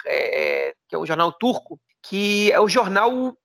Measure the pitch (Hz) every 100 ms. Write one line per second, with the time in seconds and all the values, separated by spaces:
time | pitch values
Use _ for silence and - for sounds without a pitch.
0 | - 147 139 - 76 71 - - - 165
1 | 160 160 170 - 240 - - 156 _ _
2 | - 196 208 208 208 196 208 247 196 196
3 | 233 254 254 -